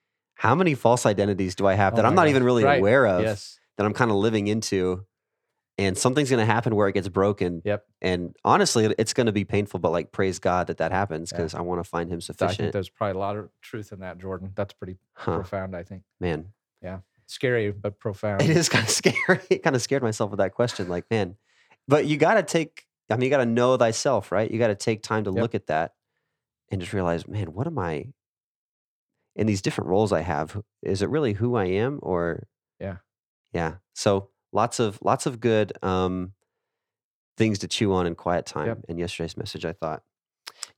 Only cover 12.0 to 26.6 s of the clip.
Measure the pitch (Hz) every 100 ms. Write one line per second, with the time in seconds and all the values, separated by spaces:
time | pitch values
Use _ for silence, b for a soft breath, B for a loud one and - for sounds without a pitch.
12 | 85 87 - - 90 98 107 98 92 _
13 | 104 92 98 104 95 _ - 113 101 95
14 | 92 87 95 92 98 95 95 - 92 90
15 | _ - - 85 92 98 95 87 85 92
16 | - _ 90 78 92 _ _ _ 90 92
17 | - _ - - 127 120 104 101 104 -
18 | 113 101 107 98 - 160 160 - 110 -
19 | - 123 - 185 - 180 165 131 - 135
20 | 120 107 104 101 95 - 120 - 90 87
21 | - 113 92 95 b b b b - 147
22 | 139 151 160 214 165 170 160 - _ _
23 | - 117 127 139 120 117 123 127 117 110
24 | 143 117 - 95 110 110 117 101 - 107
25 | - 110 101 95 117 104 - 78 82 -
26 | _ _ _ _ _ _